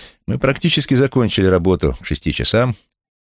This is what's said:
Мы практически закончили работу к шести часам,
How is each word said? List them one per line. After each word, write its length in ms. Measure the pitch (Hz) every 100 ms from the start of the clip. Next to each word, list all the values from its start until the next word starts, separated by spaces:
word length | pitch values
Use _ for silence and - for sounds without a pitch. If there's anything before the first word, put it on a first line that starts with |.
| - _ -
Мы 120 | 131
практически 560 | 135 135 - - -
закончили 520 | 131 135 131 113 - 95
работу 500 | 92 85 90 76 65
к 60 | -
шести 260 | 76 -
часам, 440 | - 58 110 127 113 _ _ _ _